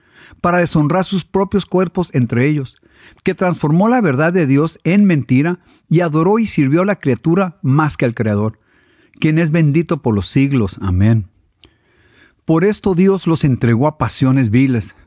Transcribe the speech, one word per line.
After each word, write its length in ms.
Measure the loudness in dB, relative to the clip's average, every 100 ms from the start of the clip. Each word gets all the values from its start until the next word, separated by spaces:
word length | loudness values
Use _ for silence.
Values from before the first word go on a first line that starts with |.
| _ _ -20 -6
para 180 | -2 0
deshonrar 460 | 0 0 0 0
sus 200 | -2 -6
propios 420 | -4 -4 -2 -4 -2
cuerpos 440 | -2 -2 -4 -4
entre 360 | -2 -2 0 0
ellos, 300 | -2 -6 -14 _ _ -20 -8
que 120 | -6
transformó 540 | -2 -2 -2 0 2 2
la 120 | 2
verdad 320 | 0 0 0
de 160 | 0 0
Dios 320 | 0 0 -4
en 220 | -2 2
mentira 560 | 2 2 0 0 0 -4 _ _ _
y 120 | 0
adoró 400 | 0 0 0 0
y 80 | -2
sirvió 340 | -2 0 0
a 20 |
la 120 | 0 -2
criatura 640 | -2 -2 0 0 -2 -4
más 340 | -2 0 0 -2
que 100 | -4
al 80 | -2
Creador, 420 | -2 -2 -4 -6 _ _ _ _ _ _
quien 180 | -2 0
es 140 | 0
bendito 500 | 0 2 0 -2 -4
por 140 | -2 -2
los 120 | -2
siglos. 480 | -2 0 0 -2 -4
Amén. 460 | -4 0 2 2 -2 _ _ _ -20 _ _ _ _ _ _ _
Por 200 | -2 2
esto 320 | 2 0 -2 2
Dios 320 | 2 2 0
los 160 | 0
entregó 420 | 0 0 2 2 0
a 120 | -2
pasiones 520 | -6 0 0 2 2
viles, 460 | 2 2 0 -6 -16